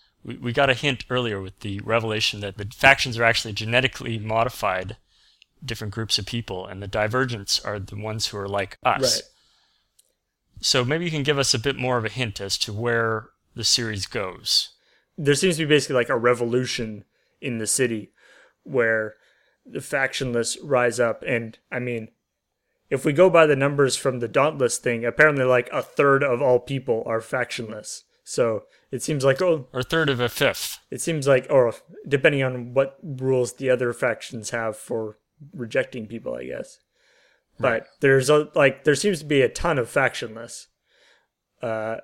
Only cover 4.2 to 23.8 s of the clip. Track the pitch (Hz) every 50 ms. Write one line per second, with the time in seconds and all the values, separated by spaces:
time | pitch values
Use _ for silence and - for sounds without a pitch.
4.2 | 101 110 113 113 113 - - - 113 101 92 92 95 95 - _ _ _ _ _
5.2 | _ _ _ _ - _ _ _ - 127 113 - 113 104 95 113 113 104 - -
6.2 | 98 - - 117 110 - 95 92 92 101 95 95 101 98 - 110 107 110 113 127
7.2 | 131 123 120 101 101 - - - - - 104 104 98 - 104 101 107 110 110 110
8.2 | - - - 101 98 98 98 101 95 - - _ - 127 107 - 131 123 - -
9.2 | - _ _ _ _ _ _ _ _ _ _ _ _ _ _ _ _ _ _ _
10.2 | _ _ _ _ _ _ _ - - - - 135 123 123 151 165 175 170 156 147
11.2 | 135 151 147 139 131 - - 117 110 143 127 127 127 127 127 120 110 107 - 127
12.2 | 127 110 101 - 98 98 - - - - 101 104 117 120 117 117 117 113 113 110
13.2 | 113 - _ _ _ _ - 117 110 - - - 117 110 107 98 95 - - 117
14.2 | 98 92 87 - - - - - - - _ _ _ _ _ _ _ _ - -
15.2 | 147 143 143 139 190 185 165 156 160 143 151 143 135 - 139 123 117 - 135 117
16.2 | 113 123 123 113 120 117 120 127 127 123 - - 117 110 107 101 - _ _ _
17.2 | _ _ _ _ - 135 120 113 110 - - - 131 117 117 107 95 - _ _
18.2 | _ _ - - _ _ _ _ _ - 143 123 117 113 113 110 110 107 - _
19.2 | _ _ _ _ _ _ _ _ _ 262 - - - - 147 139 135 127 - -
20.2 | 135 127 120 117 113 - - - - 147 135 123 123 123 110 123 120 113 107 -
21.2 | - - 131 117 117 110 - _ _ - - 123 123 123 120 113 110 - _ _
22.2 | _ _ _ _ _ _ _ _ _ _ _ _ _ - 139 131 - 151 143 151
23.2 | 185 185 170 165 160 151 143 135 139 143 143 143